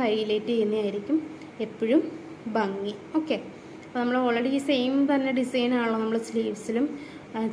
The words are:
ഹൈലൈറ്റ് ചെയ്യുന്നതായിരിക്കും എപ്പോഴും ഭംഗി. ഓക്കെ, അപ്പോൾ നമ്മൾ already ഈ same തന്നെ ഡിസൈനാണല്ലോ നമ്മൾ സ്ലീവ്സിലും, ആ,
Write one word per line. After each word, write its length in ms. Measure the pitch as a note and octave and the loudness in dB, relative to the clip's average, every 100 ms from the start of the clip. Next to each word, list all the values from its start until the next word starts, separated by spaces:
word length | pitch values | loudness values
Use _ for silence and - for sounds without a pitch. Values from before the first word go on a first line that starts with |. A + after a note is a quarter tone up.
ഹൈലൈറ്റ് 500 | A#3+ G#3+ G#3+ G#3+ G#3+ | 2 2 2 0 2
ചെയ്യുന്നതായിരിക്കും 640 | A#3 G#3 G#3+ G3+ G3+ G3+ D#4 - - - - A3 | 2 2 2 0 -2 0 0 0 -10 -12 -6 -6
എപ്പോഴും 360 | - A3+ D4 - - - - A3+ A3 | -2 2 4 2 -6 -14 -12 -2 0
ഭംഗി. 380 | G3 G3 G3+ G#3 - D#4 | 0 -2 -6 -6 -4 -2
ഓക്കെ, 180 | D#4 G3+ - - - - - | 0 -2 -4 -14 -16 -18 -8
അപ്പോൾ 120 | B3 | -2
നമ്മൾ 140 | A#3+ B3+ B3 | 0 2 4
already 240 | A#3 B3+ C#4 | 2 2 2
ഈ 40 | C#4 | 2
same 240 | C4+ B3+ C#4 C#4+ | 2 4 4 4
തന്നെ 180 | C#4+ C4 C4 | 4 2 2
ഡിസൈനാണല്ലോ 580 | B3 B3+ A#3+ B3 A#3 A3 | 2 2 2 2 2 0
നമ്മൾ 160 | A3 A3+ - | 0 0 0
സ്ലീവ്സിലും, 580 | A3+ A3 G#3 - A3+ D4 - - - - | -2 -2 -4 -2 0 0 -2 -12 -14 -10
ആ, 60 | A3 A3 | -4 -2